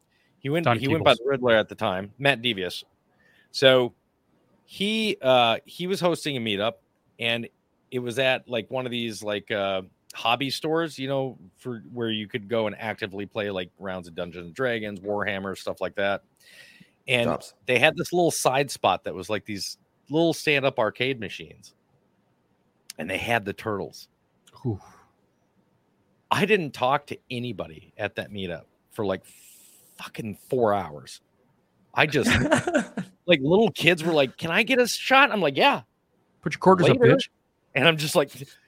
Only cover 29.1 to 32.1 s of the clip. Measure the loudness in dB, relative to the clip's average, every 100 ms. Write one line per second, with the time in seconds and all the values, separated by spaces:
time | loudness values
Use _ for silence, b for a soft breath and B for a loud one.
29.1 | -4 -8 -20 -20 -20 -20 _ _ -20 -16
30.1 | -12 -10 -12 -4 2 4 2 -2 -10 -18
31.1 | -20 _ _ _ _ _ _ _ 0 2